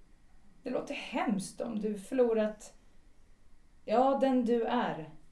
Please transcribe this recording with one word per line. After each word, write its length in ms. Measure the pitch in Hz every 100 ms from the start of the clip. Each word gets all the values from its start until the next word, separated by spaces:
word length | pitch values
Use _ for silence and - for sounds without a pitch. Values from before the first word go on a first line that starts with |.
| - - - - - -
Det 80 | 262
låter 240 | 254 -
hemskt 680 | 277 - 247 359 196 - -
om 200 | 240 220
du 180 | 214 202
förlorat, 760 | - 269 240 220 214 214 - - - - - - - - - - - -
ja, 340 | - 220 269 254
den 260 | 269 254
du 200 | 220 240
är. 460 | 240 247 190 165 151 - -